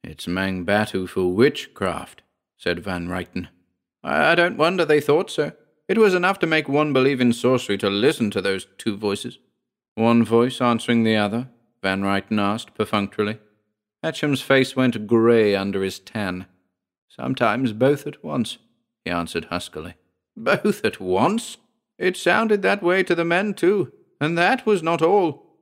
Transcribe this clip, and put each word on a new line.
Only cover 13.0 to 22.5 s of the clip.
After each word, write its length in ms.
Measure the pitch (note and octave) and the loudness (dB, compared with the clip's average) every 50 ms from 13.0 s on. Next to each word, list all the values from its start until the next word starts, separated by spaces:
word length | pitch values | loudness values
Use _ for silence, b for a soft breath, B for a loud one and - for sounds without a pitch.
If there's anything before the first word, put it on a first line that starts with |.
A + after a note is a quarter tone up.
| G2+ G2 - - G#2+ G#2 A2 A2 _ _ _ _ _ _ _ _ _ _ _ _ - | -2 -4 -4 -4 -4 -4 -4 -10 _ _ _ _ _ _ _ _ _ _ _ _ -8
Etchem's 380 | D#3+ D#3 - - D3 C#3+ C3 | -8 -6 -4 -2 -2 -2 -2
face 340 | - - C#3 C3+ C3 - - | 0 2 4 4 4 2 0
went 300 | - C3 B2+ A#2 A2 G#2+ G2+ | 0 0 0 0 -2 -2 2
grey 480 | A#2 A2+ A2+ A#2 A#2+ A2+ A2 G#2 G2+ | 2 4 6 6 6 6 6 4 2
under 280 | G2 G2 G2+ F#2+ G2 F#2+ | 2 0 -2 -4 -2 -4
his 160 | F#2+ F#2 - | -4 -6 -8
tan. 460 | _ - _ A2+ G#2 F#2+ F2+ F2+ F#2 _ _ _ _ _ _ _ _ _ _ _ _ _ | _ -12 _ -6 -6 -4 -6 -8 -10 _ _ _ _ _ _ _ _ _ _ _ _ _
"Sometimes 640 | _ - B2 B2+ C3 - C3+ A2 G#2 A#2+ C3+ A#2+ G#2 | _ -10 -6 -6 -2 0 0 0 2 2 0 -2 0
both 340 | G#2+ B2 C3+ D3 C#3+ - D3+ | 2 2 2 2 2 -4 -12
at 160 | C#3 _ - | -14 _ -12
once," 340 | - D3+ C3+ A2+ - - - _ _ _ _ _ _ _ _ _ | -6 -4 -4 -4 -4 -6 -16 _ _ _ _ _ _ _ _ _
he 80 | F2+ | -6
answered 340 | F2 F2 E2+ E2 - E2+ - | -4 -4 -4 -4 -6 -8 -6
huskily. 480 | - F2 F2+ - - - D#2 D#2 F2 F2 _ _ _ _ _ _ _ _ | -6 -8 -8 -8 -10 -14 -14 -14 -14 -18 _ _ _ _ _ _ _ _
"Both 480 | - A3+ - G3 - - G#3+ G3 - - | -8 -2 0 0 2 2 -2 -2 0 -2
at 140 | A2 - - | -4 -4 -2
once?" 580 | G2 F#2 F#2 F#2+ A#2 E3 G#3 A3+ - - - - _ _ _ _ _ _ _ _ | -4 0 2 2 2 2 2 0 -4 -8 -16 -18 _ _ _ _ _ _ _ _
"It 200 | F3+ F#3 F#3 - | -4 -2 -2 0
sounded 440 | - F3 - - A3+ A3 | 0 2 2 2 2 2